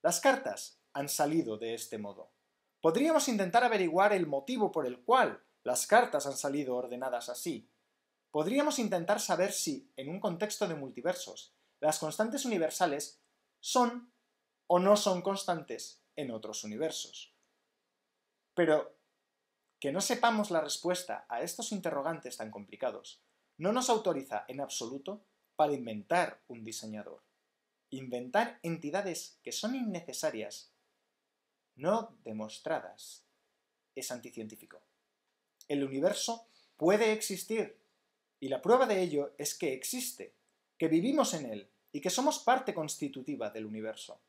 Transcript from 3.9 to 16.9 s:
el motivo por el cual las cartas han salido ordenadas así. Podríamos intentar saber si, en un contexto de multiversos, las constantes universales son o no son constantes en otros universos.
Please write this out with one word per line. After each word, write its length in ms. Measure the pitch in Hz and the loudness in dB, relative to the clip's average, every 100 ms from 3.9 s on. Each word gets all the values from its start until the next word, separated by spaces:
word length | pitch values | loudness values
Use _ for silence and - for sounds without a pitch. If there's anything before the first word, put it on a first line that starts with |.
| 160 202 | 4 6
el 140 | 202 160 | 4 2
motivo 440 | 139 - 247 196 | -2 -2 0 0
por 140 | 165 131 | 0 -4
el 140 | 123 | -4
cual 420 | - 254 190 104 _ _ | 4 6 6 0 _ _
las 240 | - 123 - | -2 -2 6
cartas 400 | 214 233 151 139 | 6 6 0 -2
han 100 | 131 | -4
salido 380 | 143 143 131 123 | -2 -2 -2 -2
ordenadas 540 | 123 123 131 123 113 | -4 -6 -4 -4 -6
así. 380 | 123 175 123 - _ _ _ _ _ _ | -8 -6 -8 -10 _ _ _ _ _ _
Podríamos 480 | 151 156 262 294 277 | -2 2 2 2 2
intentar 420 | 214 185 170 208 | 0 0 2 0
saber 320 | - 170 190 | 2 2 2
si, 400 | - - 131 - - | 0 -4 -4 -8 -14
en 120 | 135 | -10
un 120 | 185 | -4
contexto 480 | 208 170 208 - 190 | -4 -2 -4 -2 -2
de 80 | 156 | -2
multiversos, 800 | 135 117 143 180 - 92 - _ _ _ | -8 -4 -2 -2 -6 -14 -18 _ _ _
las 180 | 151 156 | 0 0
constantes 480 | 156 147 220 269 262 | -4 -2 -2 -2 -2
universales 720 | 202 160 - 175 143 - - _ _ _ _ | 0 0 0 0 0 -6 -12 _ _ _ _
son 540 | - 262 240 240 - _ _ _ _ _ _ | 0 4 4 0 -12 _ _ _ _ _ _
o 100 | 180 | 4
no 200 | 190 208 | 8 6
son 260 | 208 180 | 6 0
constantes 800 | 185 196 - 170 151 117 - - _ - | 0 -4 -2 -4 -4 -10 -10 -16 _ -8
en 140 | 135 | -8
otros 340 | 113 107 107 | -8 -8 -10
universos. 680 | 107 107 156 | -8 -4 -4